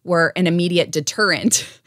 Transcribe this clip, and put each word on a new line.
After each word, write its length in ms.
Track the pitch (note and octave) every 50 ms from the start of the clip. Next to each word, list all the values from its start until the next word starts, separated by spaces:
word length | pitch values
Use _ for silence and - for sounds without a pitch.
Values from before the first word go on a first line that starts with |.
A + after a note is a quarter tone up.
| -
were 300 | F3 F3 E3 E3 - -
an 120 | - F#3
immediate 440 | E3+ E3 F3 F3 F3 F3 E3+ - -
deterrent. 760 | - D#3 D3 - - - G#3+ G3 E3+ C3+ - A3+ - - - - -
<laughs> 60 | - _